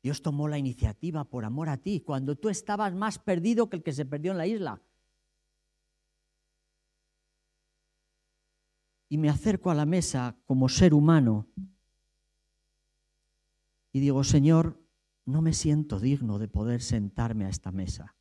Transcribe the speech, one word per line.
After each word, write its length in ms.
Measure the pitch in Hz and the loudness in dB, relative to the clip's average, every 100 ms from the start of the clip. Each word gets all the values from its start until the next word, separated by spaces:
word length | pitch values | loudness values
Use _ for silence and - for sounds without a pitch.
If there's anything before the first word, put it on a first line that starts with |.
Dios 200 | 131 147 | -6 -4
tomó 260 | 165 143 151 | -4 -2 -4
la 120 | 147 | -2
iniciativa 640 | 135 120 113 104 170 156 | -4 -2 -4 -4 -6 -6
por 220 | 135 123 | -8 -8
amor 220 | 107 131 156 | -6 -6 -4
a 100 | 135 | -6
ti, 240 | 190 185 | -6 -6
cuando 340 | - 135 135 | -4 -4 -4
tú 140 | 143 214 | -4 -4
estabas 440 | 196 - 208 208 | -4 -6 -4 -4
más 240 | 180 214 - | -4 -6 -6
perdido 520 | - 180 185 233 226 | -4 -2 0 0 0
que 80 | 175 | -4
el 60 | |
que 80 | 160 | -6
se 140 | 139 | -6
perdió 280 | 135 147 170 | -6 -6 -4
en 40 | 190 | -4
la 80 | |
isla. 360 | 170 220 160 98 _ _ _ _ _ _ _ _ _ _ _ _ _ _ _ _ _ _ _ _ _ _ _ _ _ _ _ _ _ _ _ _ _ _ _ _ _ _ _ _ _ _ _ | -4 -4 -6 -8 _ _ _ _ _ _ _ _ _ _ _ _ _ _ _ _ _ _ _ _ _ _ _ _ _ _ _ _ _ _ _ _ _ _ _ _ _ _ _ _ _ _ _
Y 80 | 151 | 0
me 120 | 151 | 2
acerco 420 | 143 214 190 185 | 2 0 0 0
a 40 | |
la 100 | 151 | 0
mesa 520 | 151 180 160 135 123 - | 2 0 0 -4 -6 -10
como 240 | _ 131 127 | _ 2 2
ser 240 | - 185 | 6 6
humano 540 | 151 151 160 120 107 - - - _ _ _ _ _ _ _ _ _ _ _ _ _ _ _ _ _ _ _ _ _ _ | 8 6 6 6 2 -4 -12 -14 _ _ _ _ _ _ _ _ _ _ _ _ _ _ _ _ _ _ _ _ _ _
y 80 | 135 | 0
digo, 240 | 143 135 | 2 2
"Señor, 560 | 139 151 143 165 165 - _ _ _ _ | 4 4 6 6 4 -4 _ _ _ _
no 160 | - 147 | -4 0
me 120 | 160 | 0
siento 460 | 156 156 147 147 98 | 0 0 0 0 -2
digno 380 | 123 139 117 101 | 0 0 -2 -4
de 100 | 104 | -4
poder 360 | - 110 120 | -4 -2 -4
sentarme 640 | - 117 101 - 117 110 | -2 -2 -2 -4 -4 -2
a 40 | 95 | -4
esta 220 | 95 95 | -6 -8
mesa. 440 | 92 92 - - _ | -8 -8 -10 -14 _